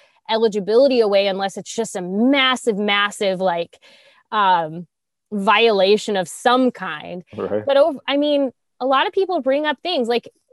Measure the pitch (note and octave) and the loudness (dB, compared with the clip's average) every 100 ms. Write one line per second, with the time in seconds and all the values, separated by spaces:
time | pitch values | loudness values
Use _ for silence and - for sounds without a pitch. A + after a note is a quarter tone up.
0 | _ _ - A3 A3+ G#3 F#3 A3 C#4 B3+ | _ _ -6 0 0 0 0 4 4 4
1 | G#3+ G3 G3+ F#3+ G3 G#3 - - A3+ G3+ | 4 4 2 -2 -4 -6 -10 -8 -6 -6
2 | F3+ G3 A#3+ C#4 C4 B3+ - G3+ G#3 G3+ | -6 0 2 4 2 0 -2 -2 0 0
3 | G3+ G3+ G3+ F#3 F#3 E3+ E3+ _ _ _ | -2 -2 -4 -2 -2 -2 -6 _ _ _
4 | _ _ _ A3 G3 F3+ D#3+ D#3+ E3+ _ | _ _ _ 0 2 2 0 -8 -14 _
5 | _ _ _ G#3 G3 G#3 A#3 G3+ F#3+ G#3 | _ _ _ -4 2 4 4 4 4 2
6 | - G3 F3 - B3 B3+ B3+ - F#3 D3+ | 0 -4 -4 -2 2 2 2 -2 -10 -10
7 | F3 F3 - - G2+ G#2 G#2+ C#4 D#4 C4+ | -12 -14 -14 -10 -6 -4 0 2 2 0
8 | - C#4 D4 C#4+ C4+ - _ _ B3+ C4+ | -4 -2 0 0 -2 -6 _ _ -2 0
9 | F#4 G4 F#4 F4 B3+ C#4 D4+ D4 E4+ F4 | 0 -2 -2 -2 0 -2 -2 -4 -4 -4
10 | A3+ A#3 - _ _ | -2 -2 -4 _ _